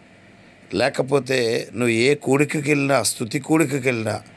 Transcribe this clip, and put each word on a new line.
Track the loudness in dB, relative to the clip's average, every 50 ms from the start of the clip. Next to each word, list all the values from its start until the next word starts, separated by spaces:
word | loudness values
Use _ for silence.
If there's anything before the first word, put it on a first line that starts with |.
| -20 -20 -20 -20 -20 -20 -20 -20 -20 -20 -20 -20 -14 -6 -2
లేకపోతే | 0 0 0 0 -2 -2 0 0 -2 0 0 0 0 0 0 0 -2 -4 -6
నువ్వు | -4 -2 0 0
ఏ | 2 4 4 2 2
కూడికకి | 2 2 2 2 2 2 2 0 -2 0 0
వెళ్ళినా, | 0 0 2 2 2 2 2
స్తుతి | 0 -2 -4 -4 -4 -4 -6
కూడికకి | -2 0 2 2 2 2 -2 -2 -2 -2
వెళ్ళినా, | -2 -2 -2 -4 -4 -6 -8 -12 -20